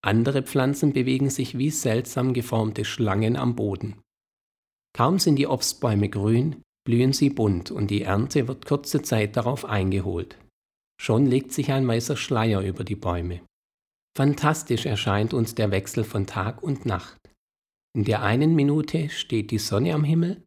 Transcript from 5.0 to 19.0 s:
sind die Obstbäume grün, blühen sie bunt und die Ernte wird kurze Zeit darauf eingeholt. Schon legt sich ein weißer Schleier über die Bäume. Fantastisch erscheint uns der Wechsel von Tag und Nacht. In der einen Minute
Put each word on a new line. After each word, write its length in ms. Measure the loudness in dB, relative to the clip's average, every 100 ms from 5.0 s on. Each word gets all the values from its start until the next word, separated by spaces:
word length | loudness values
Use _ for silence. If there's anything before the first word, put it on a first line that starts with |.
| 2 4
sind 200 | 4 4
die 100 | 2
Obstbäume 640 | 0 -2 -2 0 2 0
grün, 520 | 0 2 2 2 -4 _ _ 0
blühen 280 | 2 4
sie 160 | 4 2
bunt 420 | 4 2 2 -2
und 180 | -4 -2
die 120 | 0
Ernte 460 | 0 0 2 0 -2
wird 180 | -6 -2
kurze 360 | -4 0 -4
Zeit 360 | 0 0 0 0
darauf 280 | -2 -4 -2
eingeholt. 720 | 0 0 0 -2 -6 -8 -14 -20 _ _ _ _ _
Schon 240 | 0 4 4
legt 280 | 2 0
sich 180 | -6 -2
ein 160 | 0 2
weißer 300 | 0 -2 -6
Schleier 440 | -2 0 2 2
über 220 | 0 -4
die 140 | -6 -4
Bäume. 440 | -4 -4 -4 -8 -12 _ _ _ _ _ _ 0
Fantastisch 680 | 0 2 0 0 -2 -2 0
erscheint 480 | -2 0 2 2
uns 220 | 0 -2 0
der 160 | 0
Wechsel 320 | 0 -2 -4
von 240 | -2 -4 -4
Tag 340 | -4 -4 -4
und 240 | -6 -4 -2
Nacht. 340 | -4 -6 -20 _ _ _ _ _ _ _ -2
In 80 |
der 180 | 0 0
einen 320 | 2 2 4 4
Minute 540 | 4 2 0 -2